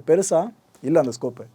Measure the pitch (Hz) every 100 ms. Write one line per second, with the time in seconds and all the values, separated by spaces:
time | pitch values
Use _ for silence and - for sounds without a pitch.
0 | 127 165 196 165 208 - _ _ 127 160
1 | 131 117 127 120 -